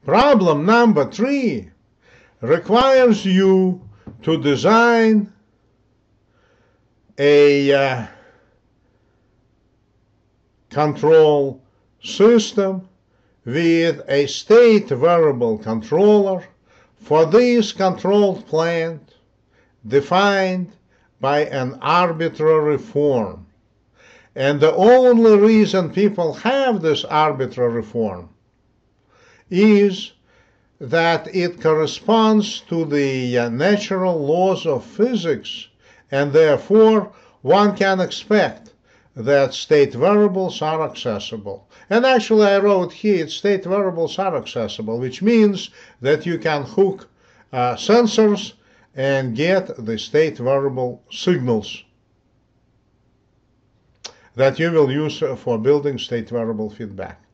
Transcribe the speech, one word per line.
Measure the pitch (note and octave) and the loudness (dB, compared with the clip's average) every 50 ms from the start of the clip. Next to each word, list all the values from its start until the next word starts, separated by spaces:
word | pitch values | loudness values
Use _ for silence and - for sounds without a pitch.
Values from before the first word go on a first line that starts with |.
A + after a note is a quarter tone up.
| _ | _
Problem | - E3 G#3+ C4 D4 C#4+ G#3+ F#3+ F3 D3+ C#3+ D3+ | 0 0 2 4 4 4 4 2 2 0 0 0
number | F#3+ A3 A#3 A#3+ A#3 G3+ D3 C3+ | 2 2 4 4 4 2 2 0
three | - - - G#3+ C4+ C#4+ C#4 C4 A3 D3 G#2+ F2+ - _ _ _ _ _ _ _ _ _ _ _ _ _ _ | -2 -4 -4 -4 -2 -2 -2 -2 -4 -6 -6 -12 -14 _ _ _ _ _ _ _ _ _ _ _ _ _ _
requires | - A#2 D#3 E3 E3+ F#3 G3+ A#3+ C4 C4+ C4+ C4 B3+ B3 G#3+ G3+ - | -2 -2 -2 -2 0 0 0 2 2 4 4 4 4 4 2 0 0
you | F#3+ F#3 F#3 G3 F#3+ F#3+ F#3+ F#3 F#3 F3+ - - - - _ _ - - - | 0 2 2 4 4 4 2 2 0 -2 -6 -12 -20 -20 _ _ -20 -20 -10
to | - - D#3+ | -4 -4 -4
design | D3+ C3 C#3+ C#3+ A#2 A#2 F3 A3 A3+ A#3 A#3+ A#3 A3+ A3+ A3 A3 G#3 G3+ - _ _ _ _ _ _ _ _ _ _ _ _ _ _ _ _ _ _ _ _ _ _ _ _ _ _ _ _ _ _ _ _ _ _ _ _ _ | -2 0 -2 -2 0 2 2 2 4 4 4 2 2 2 2 2 0 -2 -4 _ _ _ _ _ _ _ _ _ _ _ _ _ _ _ _ _ _ _ _ _ _ _ _ _ _ _ _ _ _ _ _ _ _ _ _ _
a, | - C#3 C#3+ D3 D3 D3 C#3+ C#3+ C#3+ C#3 C#3 | -2 2 4 6 6 6 6 4 2 2 2
uh, | C#3 C#3 C#3 C3+ B2+ A#2+ A2 - - - _ _ _ _ _ _ _ _ _ _ _ _ _ _ _ _ _ _ _ _ _ _ _ _ _ _ _ _ _ _ _ _ _ _ _ _ _ _ _ _ _ _ _ _ _ _ _ _ _ _ | 2 2 2 0 -2 -6 -8 -14 -16 -20 _ _ _ _ _ _ _ _ _ _ _ _ _ _ _ _ _ _ _ _ _ _ _ _ _ _ _ _ _ _ _ _ _ _ _ _ _ _ _ _ _ _ _ _ _ _ _ _ _ _
control | - D3+ D3+ D3+ C#3+ - D3 D3+ D#3+ D#3+ D#3 D3+ D3+ C#3+ C#3+ C#3 C3+ - _ _ _ _ _ _ _ _ | -4 -2 -2 -2 -2 -2 2 4 6 6 6 6 4 2 0 -2 -6 -12 _ _ _ _ _ _ _ _
system | _ - - - G3 A3 A#3+ A3+ G#3+ - - G#3 G3 F#3+ F#3+ F#3 F#3 _ _ _ _ _ _ _ _ _ _ _ _ | _ -16 -2 2 4 6 6 4 2 0 -4 -4 -2 -2 -4 -6 -10 _ _ _ _ _ _ _ _ _ _ _ _
with | A#2+ B2 D#3 E3+ E3 E3 E3 E3 E3+ D3+ C#3+ - - | -6 -4 -2 0 2 2 2 2 0 -2 -4 -6 -2
a | C3+ C#3+ C#3+ | 0 0 0
state | C#3 - - - - G#3+ A#3 B3 A#3 A3 G#3 G#3 - | -2 -4 -12 0 4 6 6 8 6 6 4 2 0
variable | C#3 A#2+ C3+ E3+ F3 E3+ D#3+ D3+ C#3 A#2+ A#2+ A2+ A2 G#2+ | -4 0 2 2 4 4 2 2 2 0 -2 -2 -2 -4
controller | - A2 A2 A2+ G#2+ - D3 E3 G3+ G#3 G#3+ G#3 G3 G3 F#3+ F3+ - - _ _ _ _ _ _ _ _ _ | -4 -6 -6 -6 -6 -4 0 2 4 4 4 4 2 0 -4 -6 -8 -14 _ _ _ _ _ _ _ _ _
for | _ - - D3 D#3 E3 | _ -6 0 2 2 2
this | D3+ E3 A3+ B3 B3 A#3+ A#3+ G#3+ - | 4 4 2 4 4 2 0 0 -2
control | - - F#3+ F#3+ F3+ - - F#3 G3+ G#3 G#3 G3 F3+ - | -4 -2 -2 -2 -2 -2 -4 0 0 2 2 0 -2 -6
plant | - - - D#3+ E3 E3+ E3+ E3 E3 E3 E3 D3 _ _ _ _ _ _ _ _ _ _ _ _ _ _ _ _ _ | -10 -6 -4 -2 -2 -2 -2 -4 -4 -6 -8 -12 _ _ _ _ _ _ _ _ _ _ _ _ _ _ _ _ _
defined | G#2+ A#2+ C#3+ C#3 - F3 F#3 G3+ G3+ G3 G3 F#3+ F#3 F#3 F#3 F3+ - - _ _ _ _ _ _ _ _ _ | 0 0 0 0 2 0 0 2 2 0 0 -2 -2 -4 -6 -8 -10 -12 _ _ _ _ _ _ _ _ _
by | B2+ C3+ C#3+ D3 | -4 -2 0 0
an | D3+ C#3 C3 C#3 B2+ B2+ C#3 - | -2 -2 -4 -6 -6 -6 -8 -8
arbitrary | - C#3 D#3+ F3 F3+ F3 E3 D#3 E3 D#3+ - - D#3 D#3 D#3+ D#3 D3+ D3+ D3 C3 | -4 0 0 0 0 0 -2 -4 -6 -6 -4 -2 0 2 2 2 2 0 -2 -4
form. | B2 - - D3 D3 D3 C#3 A#2+ G#2+ F#2 E2+ F2 - _ _ _ _ _ _ _ _ _ _ _ _ _ _ _ _ _ _ | -6 -6 -4 -2 0 0 0 -2 -4 -6 -10 -16 -20 _ _ _ _ _ _ _ _ _ _ _ _ _ _ _ _ _ _
And | C3 C3 C#3 D3 C#3+ | -4 -2 -2 0 2
the | D3 D#3+ - | 2 2 2
only | - F#3 A3 B3 B3+ B3+ B3 A#3+ A#3 A3+ A3 G#3+ G3+ | 4 4 6 6 6 6 4 4 4 6 6 6 6
reason | G#3 A3 A3+ G#3+ G#3+ G3 - F#3+ F3 D3 | 6 4 4 4 2 2 0 -2 -4 -2
people | - F#3 G#3 G3+ G3+ - E3+ D#3+ | -2 0 0 0 0 -2 -4 -4
have | C3+ - - A3 C4 C#4 C4+ C4 A#3 G3 | -4 -4 -4 -2 -2 0 0 -2 -2 -2
this | E3 D#3+ D3 C#3 - | -2 -2 -2 -2 -4
arbitrary | - D#3 D3+ D#3 D#3 C#3+ C3 C3 A#2+ - B2+ B2 A#2+ A#2 A#2+ | -4 -2 0 0 0 -2 -4 -6 -8 -4 -2 -2 -2 -2 -4
form | A2 - - A#2+ A2+ G#2 F#2 F2+ F2 F2 _ _ _ _ _ _ _ _ _ _ _ _ _ _ _ _ _ _ _ _ _ _ _ _ | -8 -8 -6 -4 -4 -4 -6 -10 -16 -20 _ _ _ _ _ _ _ _ _ _ _ _ _ _ _ _ _ _ _ _ _ _ _ _
is | F#3 F3+ G#3 A3 G#3 G3+ G3+ G3+ F#3 F#3 - - _ _ _ _ _ _ _ _ _ _ _ _ _ _ | 0 2 4 4 6 4 4 2 0 -4 -12 -18 _ _ _ _ _ _ _ _ _ _ _ _ _ _
that | D3 A#2+ C3 E3 E3 E3 E3 D3+ - - - | -10 -4 -2 0 0 0 0 -2 -4 -6 -6
it | F#3 F3 F3 F3 - | -4 -4 -4 -6 -4
corresponds | - D#3+ D#3 D#3 D#3 C#3+ - - - - A3 A3+ A3 A3 A3 G#3+ G3+ - - - | -2 0 0 0 -2 -4 -6 -8 -2 0 0 2 2 2 2 0 0 -2 -8 -14
to | - _ E3+ E3 D#3+ | -12 _ -6 -6 -4
the, | D3 C#3+ C#3+ C#3+ C#3 C3+ C3 B2+ B2 A#2+ B2 | -2 -2 -2 -2 -2 -2 -4 -4 -2 -2 -2
uh, | A#2+ A#2+ | -2 -2
natural | A#2 B2 D3+ F#3+ G#3 G3+ G#3 - G3 F#3 F#3 F#3 F3 D#3+ C#3+ | -4 -2 0 0 0 0 -2 -6 -6 -4 -2 -2 -2 -4 -2
laws | C#3+ D#3 F3 F#3 F#3+ F#3 - - | -2 0 0 0 0 -2 -2 -4
of | E3 C#3+ A#2+ | -4 -4 -4
physics, | - - - - G#3 B3+ B3+ G#3 E3 E3+ C#3 G#2 - - - - - _ _ _ _ _ _ _ _ _ | -6 -12 -4 -2 -2 -2 -2 -4 -4 -4 -6 -6 -8 -16 -16 -16 -18 _ _ _ _ _ _ _ _ _
and | - C#3 C#3+ D3 | -4 -4 -4 2
therefore | C#3 D#3 D#3+ D3+ C#3+ B2+ - - G3 A3 A3 A3 A3 G#3+ F#3 - - _ _ _ _ _ | 2 4 4 4 2 0 0 0 4 4 6 6 4 2 -2 -4 -14 _ _ _ _ _
one | - - - G3+ G#3 G3+ F#3+ | 0 2 2 4 4 2 0
can | - G3 G3 F#3+ F#3 | 0 0 0 0 0
expect | F3+ - - - - - G#3 G#3+ E3+ - - - - - _ _ _ _ _ _ _ _ _ | -2 -6 -6 -14 -4 0 0 0 0 0 -4 -12 -20 -20 _ _ _ _ _ _ _ _ _
that | C3+ A2 B2+ C#3+ C#3+ C#3 B2 | -8 -2 0 2 2 2 0
state | - - - - D#3 D3 C#3+ C3 | -4 -10 -2 0 2 2 2 2
variables | A2 A#2 D3 F#3 G#3 G#3 G#3 G3+ F#3 F#3+ F#3+ F3 - - | 0 -2 0 2 2 2 2 0 0 -2 -6 -6 -6 -6
are | - D#3 D#3+ D#3+ | -6 -4 -4 -4
accessible. | D#3 - - - - B2+ G#2+ G2 - - A#2 G#2+ G2 G#2 G2 - _ _ _ - _ _ | -6 -6 -8 -8 -8 -6 -6 -6 -10 -12 -14 -14 -12 -14 -14 -16 _ _ _ -20 _ _
And | G3 A3+ B3 | -2 0 2
actually | C4 C4 A#3+ G#3 - A3 G#3+ G#3+ | 2 2 0 0 2 2 2 4
I | G3+ G3+ G3 | 4 2 2
wrote | G3 G#3 G3+ F#3 F3+ D#3 - | 2 2 2 0 0 -4 -8
here, | - - G#3+ G3+ F3 D#3+ D3 | -6 -2 0 0 0 -2 -6
state | - - - G3+ G3+ F#3 F#3 | -10 -6 -2 -2 -2 -2 -2
variables | F3 F#3+ G3+ G3+ F#3+ F3 E3 E3 D3+ - - | -4 -4 -2 -4 -4 -4 -4 -6 -6 -4 -4
are | G3 F#3+ E3+ | -4 -4 -4
accessible, | C3+ A2+ - - B2+ A2+ G#2+ - - A2 G#2+ A2+ A#2+ | -6 -8 -8 -8 -8 -8 -8 -8 -12 -10 -8 -8 -6
which | B2+ B2+ B2+ - | -8 -8 -8 -4
means | F#3 G#3+ A#3+ A3+ G#3+ G#3 G3 F3+ - - _ - - - _ _ | 0 2 4 4 4 2 2 -2 -10 -16 _ -20 -20 -20 _ _
that | A#2+ C3+ D#3 D3+ - | -2 -2 -2 -2 -2
you | F3 E3+ - | -6 -8 -4
can | - E3 D3+ D3 | -4 -4 -4 -4
hook, | C3+ - - - G3 F#3+ F#3+ - - _ _ _ _ _ _ _ _ _ | -6 -6 0 0 0 0 0 -8 -16 _ _ _ _ _ _ _ _ _
uh, | - C3 B2 B2 A#2+ | -4 -2 -2 -2 -4
sensors | - - - G#3 A#3+ A#3+ G#3+ G#3 - A3 G#3 G#3 G3 - - - _ _ _ _ _ _ _ _ | -6 -2 2 2 2 2 2 2 2 2 2 0 -2 -6 -16 -18 _ _ _ _ _ _ _ _
and | C3+ C3 C#3 C#3 C3+ C3 B2+ A2+ | -6 -2 -2 -2 -2 -4 -6 -4
get | A2 D3+ F3 F#3+ F#3+ F3+ - - - A2+ | -4 -2 0 0 -2 -2 -6 -14 -12 -8
the | G#2+ A2+ G#2+ | -8 -8 -8
state | - - - D3 D#3+ D#3 - A2+ | -10 -2 0 0 0 0 -2 -6
variable | A#2+ B2+ C#3 C#3 C#3 C#3 B2+ B2+ B2+ B2 B2 - _ _ | -4 -2 -2 0 -2 -4 -4 -4 -6 -8 -8 -12 _ _
signals | - - - F#3 F3+ D3 B2 B2 A#2 G#2+ G2+ - - - _ _ _ _ _ _ _ _ _ _ _ _ _ _ _ _ _ _ _ _ _ _ _ _ _ _ _ _ _ _ _ _ _ _ _ _ _ _ _ _ _ _ _ _ _ - _ _ _ _ _ | -16 -6 -2 -2 -2 -2 0 -2 -2 -2 -4 -8 -18 -20 _ _ _ _ _ _ _ _ _ _ _ _ _ _ _ _ _ _ _ _ _ _ _ _ _ _ _ _ _ _ _ _ _ _ _ _ _ _ _ _ _ _ _ _ _ -20 _ _ _ _ _
that | A#2+ C3 C3+ C3+ D3 | 0 0 0 0 0
you | D#3+ E3+ | -4 0
will | E3 D#3+ D3 C3 | 2 2 2 2
use, | C3 D3 D#3 D3+ C#3+ - | 0 -4 -4 -6 -6 -6
uh, | D#3+ C3+ C3 | -6 -6 -6
for | G#2+ - C3 A#2 A2 | -8 -6 -6 -4 -2
building | G#2+ C3+ D3 D3 C#3+ D3 C3+ A#2+ | 0 0 0 0 0 -4 -6 -6
state | - - B2 A#2 A2 - | -8 -8 -8 -8 -8 -6
variable | A#2+ A#2+ A2+ A2+ A2+ G#2+ A2 G#2 | -8 -6 -6 -6 -6 -8 -8 -10
feedback. | G#2 - A#2 G#2 G2+ F#2+ F#2 F2 E2+ _ _ _ | -10 -14 -16 -14 -12 -14 -14 -14 -16 _ _ _